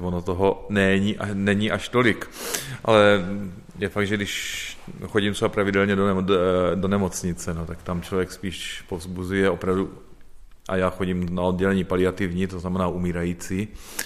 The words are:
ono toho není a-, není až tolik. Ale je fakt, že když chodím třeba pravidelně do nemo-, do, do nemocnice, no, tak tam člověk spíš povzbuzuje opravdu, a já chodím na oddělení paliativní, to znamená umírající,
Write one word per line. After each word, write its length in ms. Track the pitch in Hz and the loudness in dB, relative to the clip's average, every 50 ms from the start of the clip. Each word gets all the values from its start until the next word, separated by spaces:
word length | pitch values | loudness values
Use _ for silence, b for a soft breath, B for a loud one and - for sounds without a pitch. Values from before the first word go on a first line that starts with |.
ono 220 | 90 90 87 87 85 | -4 -2 -2 -2 -2
toho 440 | 92 92 90 98 98 - - - - | -2 0 2 4 2 2 2 -2 -2
není 500 | 104 101 98 95 98 98 98 101 104 - | 2 4 4 6 4 4 2 2 0 -2
a-, 160 | - 101 104 | -4 -4 -2
není 360 | 98 98 101 101 101 104 110 | 0 2 2 2 2 2 0
až 180 | 82 101 - - | 0 -2 -4 0
tolik. 420 | - 120 127 113 95 - - - B B B B B B B B 131 B B | 2 4 4 4 4 2 -4 -12 B B B B B B B B -12 B B
Ale 400 | - 113 107 104 104 101 101 90 90 101 101 101 95 87 - - - - 87 | 4 6 8 8 8 6 4 2 -2 -4 -6 -6 -8 -10 -14 -16 -18 -8 -4
je 100 | 101 95 | -4 -4
fakt, 180 | - 104 104 | 0 -2 0
že 100 | 95 107 | 0 0
když 600 | 104 101 92 - - - - - - - - - - - - 92 - - | -2 -2 -4 -4 -6 -6 -8 -8 -8 -8 -10 -12 -14 -14 -14 -12 -12 -12
chodím 260 | 90 - 110 101 104 101 | 0 0 2 2 2 0
třeba 160 | - 113 101 | 0 0 0
pravidelně 480 | - 107 101 98 98 98 98 101 101 | 2 2 0 2 4 4 4 4 4
do 100 | 95 98 | 4 4
nemo-, 180 | 101 98 95 95 | 2 2 2 2
do, 100 | 92 101 90 87 92 92 90 92 87 85 | 4 4 4 4 4 4 4 4 2 2
do 140 | 95 92 95 | 0 0 0
nemocnice, 640 | 98 101 98 90 - - - 92 85 - - - 87 | 2 2 0 0 -2 -4 -4 -4 -4 -4 -6 -6 -6
no, 120 | 82 82 | -6 -6
tak 160 | 80 85 - - | -8 -8 -10 -6
tam 200 | - 90 87 85 | -6 -6 -4 -4
člověk 300 | - 98 95 92 87 - | -2 -2 -2 -2 -2 -4
spíš 520 | - - 98 85 - - - - - - - | -8 -8 -8 -8 -8 -10 -10 -10 -12 -10 -8
povzbuzuje 600 | 98 87 87 92 90 87 92 90 95 98 95 95 | -10 -8 -8 -8 -8 -6 -4 -2 2 2 4 2
opravdu, 420 | 87 87 - 92 92 95 95 - - - - - - - - - - - - - - - - - | 2 0 0 0 0 0 0 -2 -6 -14 -18 -20 -20 -20 -20 -18 -18 -18 -18 -18 -20 -20 -8 -4
a 80 | 95 | -2
já 140 | 92 92 92 | 0 0 0
chodím 440 | - - 98 90 92 90 90 85 87 | 0 -2 -2 -2 0 -2 -2 -2 -2
na 80 | 90 90 | 0 0
oddělení 420 | 92 92 87 92 98 98 95 90 | 0 2 2 2 2 2 2 2
paliativní, 600 | 82 92 90 92 92 90 90 104 90 85 90 95 | 0 2 2 2 2 2 0 -2 -2 0 -2 -2
to 140 | 92 90 90 | -2 -4 -6
znamená 280 | 82 92 92 92 92 90 | -6 -4 -2 0 0 0
umírající, 800 | 85 90 90 90 85 87 85 90 87 - - - 95 92 107 104 B B B B B B B | 0 -2 -2 -2 -2 0 -2 -2 -4 -4 -6 -6 -4 -4 -4 -6 B B B B B B B